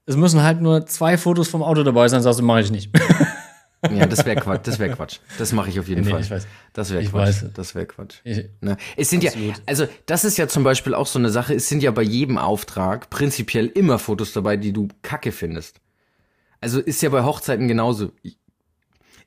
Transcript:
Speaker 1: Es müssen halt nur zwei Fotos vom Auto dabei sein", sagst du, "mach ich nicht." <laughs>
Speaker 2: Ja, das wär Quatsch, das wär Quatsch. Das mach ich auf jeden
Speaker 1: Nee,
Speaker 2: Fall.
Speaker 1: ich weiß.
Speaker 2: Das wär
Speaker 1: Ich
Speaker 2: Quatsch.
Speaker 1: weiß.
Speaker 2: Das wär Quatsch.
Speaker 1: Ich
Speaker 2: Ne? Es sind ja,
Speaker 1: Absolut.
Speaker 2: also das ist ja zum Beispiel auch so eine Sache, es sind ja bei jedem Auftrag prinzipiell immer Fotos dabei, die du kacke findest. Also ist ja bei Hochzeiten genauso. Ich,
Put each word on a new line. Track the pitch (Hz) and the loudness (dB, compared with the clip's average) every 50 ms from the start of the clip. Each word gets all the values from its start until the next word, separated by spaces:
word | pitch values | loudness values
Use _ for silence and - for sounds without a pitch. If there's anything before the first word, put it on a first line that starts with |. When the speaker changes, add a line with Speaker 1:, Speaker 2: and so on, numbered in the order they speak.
| _ | _
Speaker 1:
Es | - 135 143 | -2 2 4
müssen | 170 180 165 156 147 | 4 6 6 6 6
halt | 160 165 165 | 4 4 4
nur | 165 160 160 156 156 - | 4 4 4 2 2 -2
zwei | - - 165 160 175 170 | -4 0 2 2 2 2
Fotos | 175 180 175 170 165 165 | 2 2 2 2 0 0
vom | - 160 151 | -2 -2 0
Auto | 156 160 151 143 | 0 2 2 4
dabei | 139 120 120 120 120 | 4 6 6 6 6
sein", | 127 127 | 6 4
sagst | 120 123 120 120 | 4 4 4 4
du, | 120 | 4
"mach | 117 117 113 | 4 4 4
ich | 107 101 | 4 2
nicht." | 107 98 101 - - | 0 -4 -2 2 2
<laughs> | 160 - - 170 - - - - - - - - - _ _ _ _ - 170 | 2 4 4 4 4 2 0 -2 -6 -16 -20 -20 -20 _ _ _ _ -4 0
Speaker 2:
Ja, | 208 202 - | 2 2 2
das | 190 220 170 143 | 2 2 2 0
wär | 123 113 | 0 0
Quatsch, | 139 104 101 95 87 - 120 | 0 0 -2 -2 -2 -2 -4
das | 107 104 | -4 -2
wär | 104 92 | -2 -4
Quatsch. | 123 - 78 - - - _ - - - | -4 -6 -10 -12 -12 -16 _ -14 -10 -6
Das | 117 104 110 | -4 -2 0
mach | 107 95 95 | -2 -2 -2
ich | 90 98 | -4 -4
auf | 87 92 | -4 -2
jeden | 92 85 101 | -2 0 0
Speaker 1:
Nee, | 101 | 0
Speaker 2:
Fall. | 90 82 | 0 -2
Speaker 1:
ich | 87 101 | -2 -4
weiß. | 104 92 95 - - - - _ | -6 -8 -8 -10 -14 -20 -20 _
Speaker 2:
Das | - - 104 92 | -10 -8 -6 -4
wär | 95 87 | -4 -4
Speaker 1:
Ich | 107 101 | -2 -2
Speaker 2:
Quatsch. | 98 98 98 101 101 101 | 0 2 2 2 2 0
Speaker 1:
weiß. | 101 101 104 | -2 -6 -10
Speaker 2:
Das | - 95 - - | -10 -12 -10 -8
wär | 90 87 | -10 -10
Quatsch. | - - - 98 98 - - - | -10 -12 -16 -18 -18 -18 -16 -10
Speaker 1:
Ich | 120 110 - - - - - | -8 -6 -6 -8 -10 -12 -8
Speaker 2:
Ne? | - 101 - 196 - - - | -6 -6 -6 -6 -8 -10 -6
Es | - 147 - | -4 -2 0
sind | 180 175 175 | 0 0 0
ja, | 156 | 0
Speaker 1:
Absolut. | - 113 107 104 104 - - | -2 -2 -6 -6 -6 -8 -6
Speaker 2:
also | - 143 139 151 - - - _ | -4 -2 -2 -2 -4 -6 -10 _
das | - 160 180 - | -4 -2 0 0
ist | 214 190 - | 0 0 0
ja | 160 135 | -2 0
zum | - 156 135 | 0 2 2
Beispiel | 131 131 - - 135 123 | 2 2 2 0 -2 -2
auch | - 147 - | -2 -2 -2
so | - 135 | 0 0
eine | 120 113 | 0 2
Sache, | 104 117 120 135 151 | 0 0 -2 0 -2
es | - - - | -2 -2 -2
sind | 143 151 | -2 0
ja | 139 135 | 0 0
bei | 107 117 110 | 2 2 0
jedem | 104 113 123 147 131 123 - | 0 0 0 0 0 0 0
Auftrag | - 180 214 202 - - - - 92 95 101 - - - | 0 0 -2 -2 -4 -6 -6 -4 -2 -2 -2 -4 -8 -8
prinzipiell | - - 143 143 135 - 113 - - 117 113 120 | -4 -2 -2 -2 -2 -2 -4 -2 -2 0 0 0
immer | - 190 196 160 123 104 | 2 2 4 4 4 2
Fotos | - - 107 92 110 - - | 0 -2 -4 -4 -4 -4 -4
dabei, | 107 95 107 104 | -4 -2 0 -2
die | 101 104 104 | -2 -2 -4
du | 101 107 101 98 - _ | -2 -4 -4 -6 -6 _
kacke | - - 156 - - 123 | -12 -10 -8 -6 -6 -6
findest. | 101 - 92 82 82 80 80 - _ _ _ _ _ _ _ _ _ _ _ _ _ _ _ _ _ _ | -6 -6 -8 -8 -8 -8 -12 -14 _ _ _ _ _ _ _ _ _ _ _ _ _ _ _ _ _ _
Also | - 120 120 139 | -6 -4 -2 -2
ist | - 160 139 - | -2 -2 -2 -2
ja | 165 151 | 0 0
bei | 135 131 120 | 2 2 2
Hochzeiten | 143 147 - - - 127 104 127 120 | 0 -2 -4 -4 -4 -2 0 0 0
genauso. | 120 120 113 120 120 104 104 87 - _ | 0 2 0 0 -2 -2 -4 -8 -10 _
Ich, | - - - _ _ _ _ _ _ _ _ _ _ _ _ _ _ _ _ _ _ | -18 -20 -20 _ _ _ _ _ _ _ _ _ _ _ _ _ _ _ _ _ _